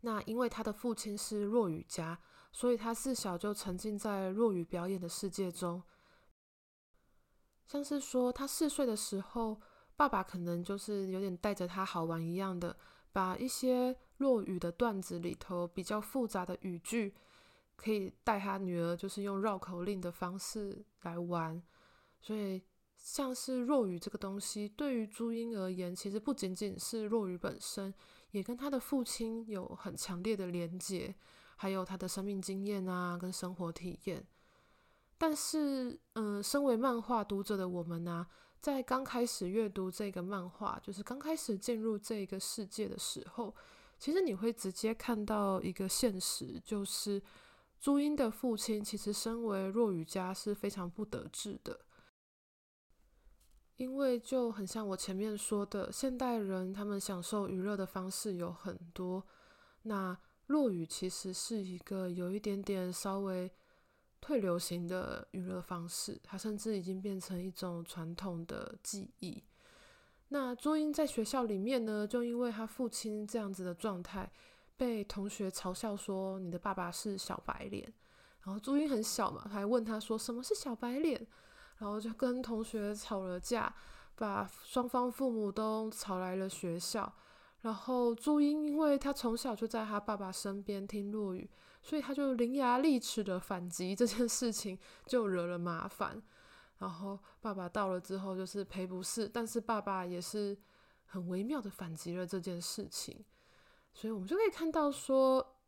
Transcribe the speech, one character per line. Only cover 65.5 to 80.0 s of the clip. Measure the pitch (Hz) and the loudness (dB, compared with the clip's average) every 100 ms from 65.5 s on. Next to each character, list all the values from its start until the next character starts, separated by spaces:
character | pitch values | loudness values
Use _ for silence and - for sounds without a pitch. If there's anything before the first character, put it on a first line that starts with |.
| 185 | -4
方 | 175 175 170 | -4 -6 -4
式， | - - - | -6 -6 -8
它 | - 190 | -10 -6
甚 | 220 208 | -4 -2
至 | 220 208 | 0 0
已 | |
经 | 180 190 | 0 -2
变 | 196 190 | -2 -4
成 | 180 180 | -4 -4
一 | 185 | -4
种 | 175 185 175 | -4 -4 -4
传 | 170 - 165 170 | -6 -6 -6 -4
统 | 190 170 170 | -4 -4 -4
的 | - - - | -6 -6 -8
技 | - 202 190 - | -6 -6 -8 -8
艺。 | 180 - - _ - - - - - _ _ | -8 -8 -14 _ -20 -20 -20 -20 -20 _ _
那 | 285 262 | -2 0
朱 | 247 294 311 | 0 4 4
茵 | 302 | 4
在 | 294 294 | 4 2
学 | - 214 | 4 0
校 | 269 | 2
里 | 233 196 | 2 2
面 | 208 262 | 4 2
呢， | 220 214 208 | 2 2 2
就 | 240 | 2
因 | 240 240 | 2 2
为 | 247 | 0
她 | 220 220 | 0 -6
父 | - 247 | -2 -2
亲 | - 220 214 208 | 0 -4 -4 -2
这 | 233 | -2
样 | 202 | -2
子 | 190 180 | -4 -4
的 | |
状 | 175 220 185 | -2 -2 -2
态， | 175 196 190 - - - - _ | -4 -6 -8 -12 -20 -20 -20 _
被 | 254 226 | 0 0
同 | 202 202 196 | -2 -4 -4
学 | - 196 | -2 -4
嘲 | 190 185 | -2 -4
笑 | 185 226 202 | -4 -4 -4
说 | - 190 190 190 | -4 -2 -2 -4
：“你 | 180 | -4
的 | 175 | -2
爸 | 208 185 | -2 -2
爸 | 175 | -2
是 | 175 214 190 | -2 -4 -4
小 | - 185 | -4 -6
白 | - - - | -4 -4 -4
脸。” | - - - - - - - - | -6 -8 -16 -20 -20 -20 -14 -8
然 | |
后 | 202 | -6
朱 | 208 285 | 2 4
茵 | 302 | 4
很 | 247 | 2
小 | 220 - 214 | 2 2 0
嘛， | - - | 0 -6
还 | 202 202 | -2 4
问 | 240 | 4
他 | 220 | 4
说 | 220 | -2